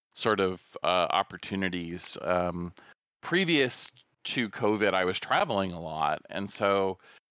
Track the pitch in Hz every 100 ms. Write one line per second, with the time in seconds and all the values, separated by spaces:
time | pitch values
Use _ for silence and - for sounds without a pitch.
0 | _ - 117 101 92 92 - - 80 92
1 | 85 90 101 92 - 98 92 90 85 87
2 | - - 82 90 90 87 87 - - -
3 | _ _ - 175 180 151 123 - - -
4 | _ _ - - 110 - 107 107 104 92
5 | 92 92 - 147 190 101 95 85 82 78
6 | 76 76 - 92 98 - 101 98 95 92
7 | - - _